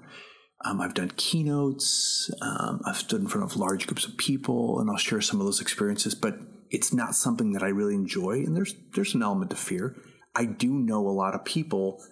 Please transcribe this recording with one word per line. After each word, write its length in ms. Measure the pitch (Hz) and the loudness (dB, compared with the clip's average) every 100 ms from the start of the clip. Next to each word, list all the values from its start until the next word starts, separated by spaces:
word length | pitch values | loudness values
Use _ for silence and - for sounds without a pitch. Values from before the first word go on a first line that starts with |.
| - - - - _ - | -18 -20 -20 -20 _ -10
Um, 160 | - 98 | -4 -2
I've 140 | 90 | -2
done 180 | - 90 - | -2 -4 -2
keynotes. 1120 | - 165 147 143 139 135 - - - - - - | 2 2 4 4 2 2 2 2 2 0 -2 -4
Um, 380 | - - - - - | -4 -2 -2 -2 -2
I've 100 | 98 | -2
stood 240 | - 107 | -2 -2
in 80 | 98 | 0
front 160 | 104 | 0
of 140 | 95 - | 0 0
large 280 | 92 95 - | 0 0 -2
groups 200 | - - | -4 -4
of 100 | - | -2
people, 640 | - 135 - 120 117 117 | 0 0 0 0 2 2
and 100 | 107 | 0
I'll 60 | 101 | 0
share 240 | - 107 | 0 0
some 220 | - 101 | 2 2
of 40 | 98 | 2
those 140 | 98 | 0
experiences, 560 | - - 101 101 107 - | 0 0 0 0 -2 0
but 220 | 110 - - - - | -2 -2 -10 -20 -6
it's 240 | - - | -2 2
not 220 | 123 117 - | 2 2 2
something 360 | 131 113 110 | 2 2 2
that 100 | 98 | 2
I 60 | 95 | 2
really 260 | 101 104 | 2 2
enjoy. 420 | 101 92 95 92 123 | 0 0 -2 0 0
And 200 | 156 165 | 0 0
there's, 200 | 196 - - | 0 -4 -6
there's 200 | - 202 | -2 0
an 100 | 127 | 2
element 280 | 104 98 90 | 2 0 0
of 80 | - | -4
fear. 380 | - 90 123 - - - _ - | -4 -2 -4 -8 -18 -20 _ -2
I 80 | 117 | -2
do 260 | - 123 | 0 2
know 340 | 143 117 107 98 | 2 2 2 2
a 60 | |
lot 240 | 98 95 95 | 2 0 -2
of 80 | |
people 580 | - 165 156 98 98 - - | -2 -2 0 0 0 -4 -12